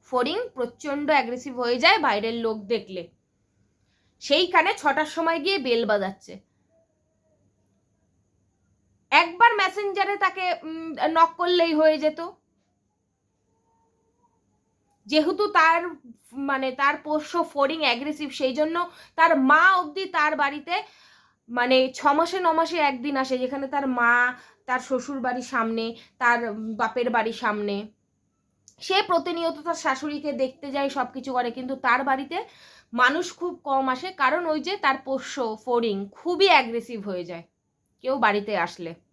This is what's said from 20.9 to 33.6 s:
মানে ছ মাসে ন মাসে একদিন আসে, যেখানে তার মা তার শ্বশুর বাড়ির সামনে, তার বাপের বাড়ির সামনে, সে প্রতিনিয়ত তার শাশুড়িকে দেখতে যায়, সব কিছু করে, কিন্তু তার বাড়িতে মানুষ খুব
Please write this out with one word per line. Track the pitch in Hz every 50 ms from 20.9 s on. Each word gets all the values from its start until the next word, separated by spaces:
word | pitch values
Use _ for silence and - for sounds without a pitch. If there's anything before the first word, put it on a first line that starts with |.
| _ _ _ _ _ _ _ _ _ _ _ -
মানে | 240 247 240 254 262 262 262 262 262
ছ | - 269
মাসে | 294 285 302 339 330 359 381
ন | 359 339
মাসে | 320 320 330 320 330 339
একদিন | 294 285 262 240 240 294 277
আসে, | 269 262 262 262 254
যেখানে | 254 254 277 277 277 269
তার | 294 285 277
মা | 262 254 247 240 233 240 240 247 247 254 247 - - _ _ _
তার | - 254 254
শ্বশুর | 254 - 262 254 254 - 285 269
বাড়ির | 240 254 247 262
সামনে, | 254 - 269 240 226 226 226 226 226 226 233 - - _ _ _
তার | 254 240 240 233 240 226
বাপের | 208 220 220 220 220 208 233 220 220 254 240 247
বাড়ির | 233 233 220 226
সামনে, | 226 - 247 220 208 208 208 202 202 202 214 214 _ _ _ _ _ _ _ _ _ _ _ _ _ _ _ _ _ _
সে | - - 302 403
প্রতিনিয়ত | 427 - 349 339 - 359 339 339 339 330 330 302
তার | - 339 330
শাশুড়িকে | 320 - 302 269 269 294 302 294 294 294 294
দেখতে | 269 233 269 254 - _ - 285
যায়, | 262 285 277 277
সব | 277 277 247 247
কিছু | - 269 226 269
করে, | 247 254 247 240
কিন্তু | 233 262 254 254 269
তার | 262 - 247 233 254 254
বাড়িতে | 277 269 269 277 269 330 381 - - - - - - - - _ _
মানুষ | 226 240 247 254 285 339 349 349 -
খুব | - 339 359 - -